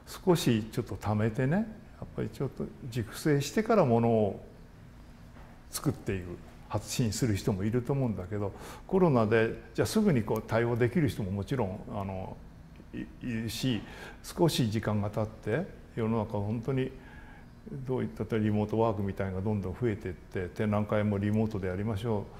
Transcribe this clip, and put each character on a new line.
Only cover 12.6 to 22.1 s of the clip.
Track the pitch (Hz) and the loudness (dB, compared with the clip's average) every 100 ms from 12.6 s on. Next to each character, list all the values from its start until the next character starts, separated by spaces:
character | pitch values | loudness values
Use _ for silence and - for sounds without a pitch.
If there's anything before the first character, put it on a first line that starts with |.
| - - - | -20 -18 -14
い-、 | 123 - - | -10 -10 -8
い | 127 113 | -4 -4
る | 113 | -4
し、 | - 135 110 - - - - | 0 0 0 -4 -14 -14 -14
少 | - - 170 | -8 2 2
し | - 117 | 4 2
時 | 110 | 2
間 | 107 104 | 0 0
が | 104 | 0
経 | 113 | -2
っ | 110 | -4
て | - - 127 190 - - - | -4 -2 -2 -2 -10 -10 -4
世 | 113 | 0
の | 117 | 0
中 | 104 107 | -2 -2
本 | 101 117 113 | -2 -4 -2
当 | |
に | 131 131 - - - - - - - - | 0 -2 -6 -18 -18 -18 -18 -20 -18 -12
ど | 143 127 127 | -10 -4 -2
う | |
い | 110 | -2
っ | |
た | - 107 110 | -4 -2 2
リ | 107 | 2
モ | 104 104 | 2 2
ー | |
ト | 110 | 2
ワ | 113 | 2
ー | 104 | 2
ク | |
み | 98 | -2
た | 92 95 | -2 -4
い | |
な | |
の | 92 | -2
が | |
ど | 104 | -2
ん | 104 | -2
ど | 95 | -2
ん | 85 | -2
増 | 123 | -2
え | 104 | 0
て | - | -4
い | |
っ | 82 | -8
て、 | - 101 87 | -6 -4 -4
展 | - 110 | -2 0
覧 | 104 104 | 2 2
会 | 107 | 2
も | 104 101 | 2 2
リ | 104 | 2
モ | 107 110 | 2 0
ー | |
ト | 98 | 0
で | 92 | -2
や | 90 | -2
り | |
ま | 107 104 | -2 -2
し | |
ょ | 120 | -2